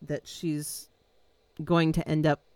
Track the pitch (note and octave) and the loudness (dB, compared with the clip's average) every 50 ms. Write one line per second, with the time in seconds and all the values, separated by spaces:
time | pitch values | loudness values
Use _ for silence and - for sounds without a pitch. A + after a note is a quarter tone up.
0 | - - D3 - - - - - - E3 D3+ D3 D3+ - - - - - _ _ | -8 -8 -8 -8 -8 -12 -12 -6 -4 -4 -4 -4 -6 -8 -10 -12 -14 -18 _ _
1 | _ _ _ _ _ _ _ _ _ _ _ - D#3 D3 F3 E3+ E3 D#3+ D#3+ E3 | _ _ _ _ _ _ _ _ _ _ _ -10 -2 2 2 4 4 4 2 0
2 | - - D#3 D#3 D3+ D#3 D3 - _ _ _ | 0 0 0 2 4 2 2 0 _ _ _